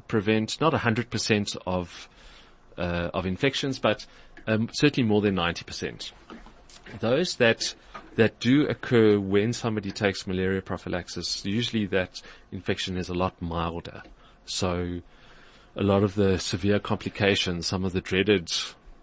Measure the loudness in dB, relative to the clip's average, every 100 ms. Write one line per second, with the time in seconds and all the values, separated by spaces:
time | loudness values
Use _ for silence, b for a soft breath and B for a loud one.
0 | -2 0 4 2 0 0 0 2 2 0
1 | -2 -4 0 0 0 -6 -4 -2 -4 -10
2 | -20 B B B B B -18 -6 -4 -2
3 | -2 -2 -2 0 -2 0 -4 0 0 0
4 | -6 B B B -2 0 -2 2 2 4
5 | 2 4 4 2 0 -2 -10 -8 -8 -8
6 | -14 -16 -20 -20 -20 -20 -20 -20 -18 -6
7 | 0 0 0 4 4 4 -2 -8 B B
8 | -6 2 2 2 4 4 4 -2 2 6
9 | 6 6 4 2 2 -2 -2 -2 -4 0
10 | 0 0 -4 -2 0 -2 -4 -8 -6 -6
11 | -6 -8 -8 -6 -4 -2 -2 -2 0 0
12 | -2 -8 B B B -8 -4 -4 -4 -6
13 | -4 -2 -2 -2 -6 -4 -4 -6 -12 -16
14 | -20 b b b -12 -4 -2 -2 -4 -8
15 | B B B B B B B -2 2 4
16 | 4 4 2 2 -2 -2 0 0 0 -4
17 | -4 0 2 2 0 -4 -4 -2 -2 -2
18 | 0 0 4 2 0 -6 -8 -12 -20 -20